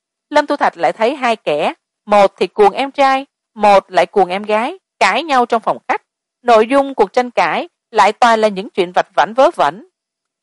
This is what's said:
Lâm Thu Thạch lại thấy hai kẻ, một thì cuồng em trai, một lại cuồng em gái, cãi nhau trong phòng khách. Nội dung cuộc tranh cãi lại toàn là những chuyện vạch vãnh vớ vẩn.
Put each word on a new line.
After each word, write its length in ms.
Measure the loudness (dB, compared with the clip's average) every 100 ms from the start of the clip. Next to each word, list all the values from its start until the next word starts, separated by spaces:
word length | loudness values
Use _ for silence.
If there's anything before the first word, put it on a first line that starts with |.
| _ _ _
Lâm 160 | -4 -2
Thu 100 | -2
Thạch 200 | -4 -2
lại 160 | -4
thấy 220 | -2 -4
hai 220 | -2 -4 -4
kẻ, 380 | -4 -4 -4 -8 _ _ -2
một 300 | 2 2 0
thì 100 | -6
cuồng 260 | 2 2
em 180 | 2 -6
trai, 360 | 0 0 0 -6 _ _
một 360 | -2 2 2 2
lại 160 | -2 0
cuồng 220 | 0 0
em 140 | -2
gái, 360 | -4 -4 -4 -10 _ _
cãi 240 | -2 -2
nhau 240 | -2 -2 0
trong 160 | -2
phòng 160 | -4 -8 -6
khách. 140 | -8 -8 _ _ _
Nội 240 | 2 2 4
dung 280 | 0 -2
cuộc 180 | -2 -2
tranh 180 | 0 -4
cãi 380 | -2 -2 -2 -8 _ _
lại 220 | 0 0
toàn 280 | 2 2 2
là 80 | 0
những 220 | -2 -8
chuyện 220 | -6 -2
vạch 160 | -2 -2 -2
vãnh 180 | -2 2
vớ 140 | 0 2
vẩn. 320 | -2 -2 -16 _ _ _ _ _